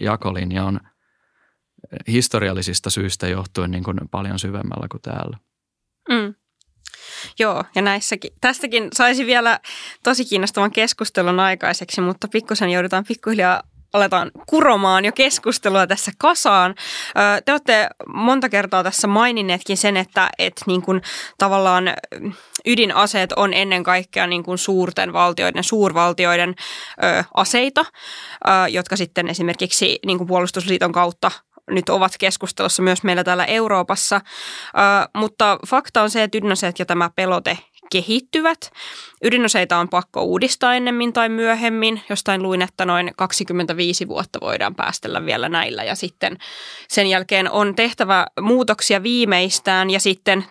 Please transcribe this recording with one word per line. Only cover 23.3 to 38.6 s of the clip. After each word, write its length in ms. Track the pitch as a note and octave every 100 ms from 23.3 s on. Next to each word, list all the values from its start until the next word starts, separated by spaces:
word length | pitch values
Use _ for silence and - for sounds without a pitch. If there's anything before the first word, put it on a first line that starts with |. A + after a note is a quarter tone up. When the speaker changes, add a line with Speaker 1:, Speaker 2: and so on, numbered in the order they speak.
Speaker 2:
on 220 | G#3 G3
ennen 280 | F3+ G3 F3+
kaikkea 440 | F3+ F3+ F#3 G3 F3+
niin 160 | F3
kun 160 | F3 F3+
suurten 540 | - F#3+ F3+ F#3+ F#3
valtioiden, 520 | E3+ F3 F3 F3+ -
suurvaltioiden, 880 | F3+ A3 F#3+ D#3+ F3 F3 F3 F3 F3 F3+ - - - -
ö, 200 | F3+ E3+ F3+
aseita, 460 | - F#3+ A#3+ C4+ D4 D#4+ - - - - - -
ö, 220 | F#3 F3+
jotka 280 | F3+ F3+ F#3+
sitten 320 | F3 - E3+
esimerkiksi 680 | F3+ E3+ E3+ F#3 - F#3 - F#3+
niin 120 | F#3
kun 80 | F3
puolustusliiton 680 | F3+ F3+ F#3+ F3+ F3+ F3+
kautta 380 | F3 F3 - F#3 - _ - -
nyt 180 | F#3 F3
ovat 240 | F#3+ F#3 -
keskustelussa 640 | F#3+ - F#3+ - F#3+ -
myös 200 | F#3 F3+
meillä 220 | G3 F3
täällä 200 | F3+ F3+
Euroopassa. 720 | - A3 A3 F#3+ F3 F#3+ - G3+
Ö, 40 | - - - - - - G3+ G3+ - G#3
mutta 400 | G#3+ - G#3 F#3+ -
fakta 360 | C4 - A#3
on 80 | G#3
se, 120 | A3
että 160 | G#3+ G#3+
ydinaseet 400 | G3+ F#3 F3+ F3
ja 80 | F3+
tämä 240 | F3 E3+ -
pelote 420 | F#3 F3 - F#3 - _ -
kehittyvät. 800 | F#3 F3 A#3 C4 D#4+ D#4+ D#4+